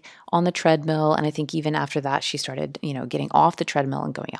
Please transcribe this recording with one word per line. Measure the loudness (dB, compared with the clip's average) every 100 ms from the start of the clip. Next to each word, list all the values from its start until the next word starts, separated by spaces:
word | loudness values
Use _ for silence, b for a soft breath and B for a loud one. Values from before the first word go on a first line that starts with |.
| B B B
on | 0
the | 2
treadmill. | 2 4 4 2 2 2
And | 2 0
I |
think | -2 -4
even | -2 -2
after | -2 -2 -2
that, | 0 -2
she | -2 -6
started, | -6 -6 -6 -6
you | -8
know, | -6 -4
getting | -4 2
off | 6 6 4
the |
treadmill | -2 0 0 -2
and | -6
going | -6 -10 -10